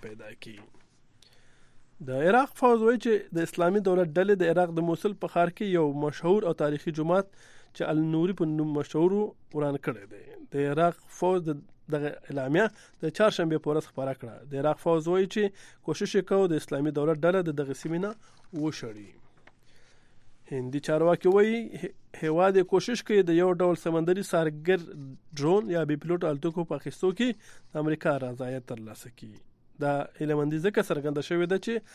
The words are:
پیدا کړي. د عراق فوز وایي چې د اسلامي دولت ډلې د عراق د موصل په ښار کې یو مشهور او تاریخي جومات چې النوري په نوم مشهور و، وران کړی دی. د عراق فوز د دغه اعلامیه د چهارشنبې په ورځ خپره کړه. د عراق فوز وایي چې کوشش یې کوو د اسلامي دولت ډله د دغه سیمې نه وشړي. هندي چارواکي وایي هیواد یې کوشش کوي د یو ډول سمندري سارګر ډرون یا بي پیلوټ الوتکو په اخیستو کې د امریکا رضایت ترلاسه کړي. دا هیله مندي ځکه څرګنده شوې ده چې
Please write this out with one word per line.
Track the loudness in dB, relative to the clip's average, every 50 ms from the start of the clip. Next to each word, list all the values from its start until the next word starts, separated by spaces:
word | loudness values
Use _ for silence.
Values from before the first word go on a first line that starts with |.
| -14 -16
پیدا | -16 -16 -16 -18 -18
کړي. | -18 -18 -18 -18 -18 -20 -20 -20 -20 -20 _ _ _ _ _ _ _ -20 _ _ -20 -20 -20 -20 _ -20 -20 _ -20 -20 -20 _ -16
د | -12 -6 -4 2 4
عراق | 6 6 6 4 2 0 2
فوز | 4 4 6 6 6
وایي | 4 2 2
چې | 2 0 0 0 0 -4 -4 -4
د | -4 -2
اسلامي | -2 0 2 2 2 2 2 2
دولت | 2 2 2 2 2 2
ډلې | 4 4 4 4 4
د | 2 4
عراق | 2 2 2 0
د | -2 0 0
موصل | -2 0 -2 -4 -4 -4 -8
په | -4 0
ښار | 0 0 0 0
کې | -4 -4 0 2 2
یو | 2 2 0 0 -2
مشهور | -4 -4 -2 0 2 2 2 2 0
او | -2 0 0
تاریخي | -2 -2 -2 -4 -6 -4 -4
جومات | -2 0 2 0 0 -2 -8 -20 -20 -20 -20 -20 -20 -20 -10
چې | -6 -4 -2
النوري | 0 0 0 2 2 0 0 0 0 -2
په | -2 -2 0
نوم | -2 -2 -2 -2 -2
مشهور | -4 -2 0 2 2 4 2
و، | 2 0 -2 -6 -12 -20 -10 -6
وران | -4 -2 -2 -2 -2 -4
کړی | -6 -6 -6 -10 -16 -20
دی. | -20 -20 -20 -20 -20 -18 -8 -4
د | -2 -2 0
عراق | 0 2 2 0 0 -2 -10 -20 -8 -2
فوز | 0 0 0 0 0 -2
د | -6 -6 -8 -14 -20 -20 -8 -6 -4
دغه | -4 -4 -4 -6 -10 -12 -8
اعلامیه | -6 -6 -2 0 2 2 2 2 0 -6 -16 -20 -14 _ -6
د | -6 0
چهارشنبې | 4 4 4 4 2 0 0 0 0 0
په | 0
ورځ | 0 -2 -2 -4
خپره | -8 -6 -6 -6 -6 -8
کړه. | -10 -14 -16 -16 -14 -10
د | -6 -2 0
عراق | 0 0 0 0
فوز | 2 2 2 2 0 0
وایي | 0 0 0 0
چې | -2 -2 -2 -2 -8 -16 -20 -20 -12 -8
کوشش | -6 -4 -4 -4 0 0
یې | 0 0 2
کوو | 2 2 4 4 2
د | 0 -2
اسلامي | -4 -4 -2 -2 -2 0 0
دولت | 0 0 0 2 2
ډله | 2 2 2 0 -2
د | -2 -4
دغه | -4 -6 -6 -8 -6
سیمې | -4 -4 -2 -4
نه | -4 -6 -10 -16 -20 -20 -20 -20 -14 -8 -4 -4
وشړي. | -4 -4 -6 -10 -12 -12 -14 -18 -20 -20 -20 -20 -20 -20 -20 -20 -20 -20 _ _ -20 -20 -20 -20 -20 -20 -20 -20 -20 -20 -20 -20 -20 -20 -20 -14 -10
هندي | -8 -6 -6 -4 -6 -6 -2
چارواکي | 0 0 2 4 4 4 4 4 4
وایي | 6 6 6 4 2 -2 -4 -8 -10 -10 -10 -10 -12 -14 -20 -20 -14 -6 -4
هیواد | -2 2 2 4 4 4
یې | 4 4 4
کوشش | 2 0 0 0 -4 -4 -2
کوي | 2 4 4 4
د | 6 4 4
یو | 4 4 2
ډول | 2 2 2 2 0 0
سمندري | -2 0 0 2 2 0 0 -2 0
سارګر | 0 0 2 0 -2 -2 0 0 0 0 0 -6 -12 -14 -14 -14 -16 -18 -20 -14 -8 -2
ډرون | 0 2 2 2 2 0
یا | -2 -2 0 0
بي | -2
پیلوټ | -4 -2 -4 -2 -2 0 -2
الوتکو | -2 -2 -4 -4 -4 -4 -6 -6
په | -6 -8 -8
اخیستو | -10 -8 -2 -2 -2
کې | 0 2 0 0 0 -4 -10 -18 -20 -20 -20 -10 -6
د | -2 -2
امریکا | 0 -2 0 0 -2 -2 0
رضایت | -2 -6 -8 -8 -8 -8 -8 -8 -10 -10 -12
ترلاسه | -12 -12 -14 -16 -18 -18 -20
کړي. | -20 -20 -20 -20 -20 -20 -20 -20 -20 _ _ -20 -10 -4
دا | -2 -2 -2 -2 -4 -6 -8
هیله | -6 -4 -2 0 0
مندي | 0 0 -2 0
ځکه | -2 0 0 0 0 0
څرګنده | -2 -2 -2 -2 -4 -4 -4 -2
شوې | -2 -2 0
ده | 0 -2 -2
چې | -2 -4 -4 -6 -6 -10 -18